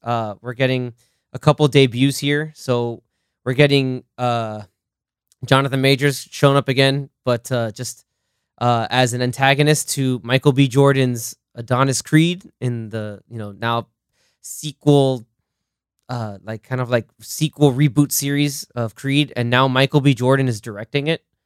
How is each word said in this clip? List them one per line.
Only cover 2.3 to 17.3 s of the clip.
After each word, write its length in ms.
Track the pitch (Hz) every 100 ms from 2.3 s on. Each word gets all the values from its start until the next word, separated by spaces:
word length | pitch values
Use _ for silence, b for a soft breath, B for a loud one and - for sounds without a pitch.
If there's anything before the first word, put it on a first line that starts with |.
| 147 156 151
So 480 | - 120 120 117 _ _ _ _
we're 100 | -
getting, 500 | 131 147 139 131 127 - -
uh, 440 | 123 120 110 107 101 _ _ _ _ _ _ _ 120
Jonathan 360 | 135 139 131
Majors 380 | 135 139 143 131 -
showing 240 | - 143 139
up 140 | 135
again, 400 | 131 135 139 139 _ -
but, 260 | 120 -
uh, 200 | 127 113
just, 340 | 107 123 - _ _ _ _ _ -
uh, 280 | 120 117 113
as 240 | 127 127
an 80 | 123
antagonist 680 | 123 123 135 139 147 151 -
to 300 | - 131 127
Michael 300 | 117 131 147
B. 140 | 131 139
Jordan's 680 | 120 139 135 127 120 113 - _ -
Adonis 460 | 113 123 135 127
Creed 480 | - 156 165 180 - -
in 260 | 123 120 110
the, 320 | 110 107 104 _
you 100 | 117
know, 120 | 104
now 360 | 98 117 117 - _ _ _ _ _
sequel, 840 | - - 156 - - 143 135 127 107 _ _ _ _ _ _ _ -
uh, 280 | 123 110 98
like, 200 | 98 110
kind 160 | - 127
of, 100 | 123
like, 180 | 120 - _
sequel 500 | -